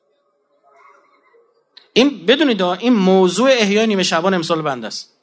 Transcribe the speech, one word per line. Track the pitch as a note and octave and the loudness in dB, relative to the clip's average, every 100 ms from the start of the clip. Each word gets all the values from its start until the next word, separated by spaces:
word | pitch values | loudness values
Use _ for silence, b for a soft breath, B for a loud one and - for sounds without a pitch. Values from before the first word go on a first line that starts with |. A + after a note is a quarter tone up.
| _ _ _ _ _ _ _ _ - _ _ _ _ _ _ _ _ - _ | _ _ _ _ _ _ _ _ -20 _ _ _ _ _ _ _ _ -20 _
این | G#3 C#4 A3 E3+ | 0 0 0 -2
بدونید | C#4+ D4 G3+ | 0 0 0
این | F3+ F3+ A#3 | -2 -2 0
موضوع | A3+ F#3 F#3+ F#3 F#3 C4+ | 2 4 4 2 2 2
احیای | B3 G3+ G#3 A3+ | 2 2 0 0
نیمه | G3 | 0
شعبان | E3+ E3 F#3+ | -2 0 0
امسال | F#3 E3+ E3 | -2 -2 -4
بنده | D3+ B2+ A2 | -4 -6 -10
است | - - _ | -14 -16 _